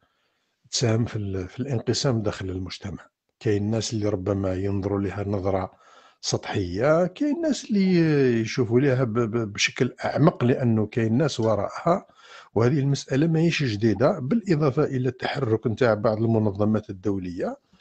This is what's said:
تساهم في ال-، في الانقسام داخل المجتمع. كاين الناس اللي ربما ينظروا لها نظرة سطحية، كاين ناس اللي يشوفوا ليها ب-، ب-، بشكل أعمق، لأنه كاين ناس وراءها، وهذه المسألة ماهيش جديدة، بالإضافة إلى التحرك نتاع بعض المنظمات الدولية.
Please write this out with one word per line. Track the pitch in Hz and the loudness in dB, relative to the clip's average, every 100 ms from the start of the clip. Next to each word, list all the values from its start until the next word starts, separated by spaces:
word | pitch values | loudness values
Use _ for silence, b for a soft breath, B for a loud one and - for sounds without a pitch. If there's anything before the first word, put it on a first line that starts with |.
| _ _ _ _ _ _ _ | _ _ _ _ _ _ _
تساهم | - 120 113 110 | -2 2 2 0
في | 110 | -4
ال-، | 101 95 90 | -6 -6 -6
في | - | -8
الانقسام | 127 127 - 110 143 113 | -4 -4 -2 0 0 0
داخل | 104 - 95 | -2 -4 -6
المجتمع. | 92 90 - - 78 - _ _ _ | -6 -8 -10 -10 -12 -14 _ _ _
كاين | 113 104 | 0 0
الناس | 101 113 104 | 0 -2 -2
اللي | 110 104 | -2 -2
ربما | 104 92 98 95 | 0 0 0 0
ينظروا | 92 98 101 98 101 | -2 -2 -2 -2 -2
لها | 98 95 | -2 -4
نظرة | 101 101 95 95 92 b b b b b | -4 -2 -2 -2 -4 b b b b b
سطحية، | - 113 - 113 90 90 135 160 180 | -4 -4 -2 -4 -4 0 2 2 0
كاين | - 294 339 | -2 -4 -2
ناس | 320 247 - | -2 -4 -2
اللي | 208 190 175 160 147 131 117 | 0 4 4 4 4 4 2
يشوفوا | 110 - 110 120 | 0 -2 0 2
ليها | 143 127 | 4 2
ب-، | 127 | 0
ب-، | 110 117 117 110 | 0 -2 -2 -4
بشكل | 101 - - 123 - - | -2 -4 -2 -4 -2 -4
أعمق، | - 147 - | 2 2 4
لأنه | 120 135 123 110 107 | 2 2 2 2 0
كاين | - 113 117 | 0 0 2
ناس | 156 - | 0 0
وراءها، | 110 104 95 - - 185 - B B B B - | 0 0 -2 -4 0 0 -2 B B B B 0
وهذه | 120 143 | 2 2
المسألة | 135 139 - 135 165 | 2 0 0 0 2
ماهيش | 160 170 - | 4 2 0
جديدة، | 139 104 113 98 143 - | -2 0 2 4 2 2
بالإضافة | 127 233 - 156 151 151 | 0 -2 0 2 2 2
إلى | 147 131 127 | 0 0 -2
التحرك | - - 131 123 110 123 | -4 -6 -4 0 0 0
نتاع | 104 123 | 2 2
بعض | 104 113 107 | 4 2 0
المنظمات | 113 113 107 98 107 107 - | 2 2 2 0 0 0 -2
الدولية. | 95 104 98 90 87 185 269 b b | -6 -4 -4 -4 -6 -6 -8 b b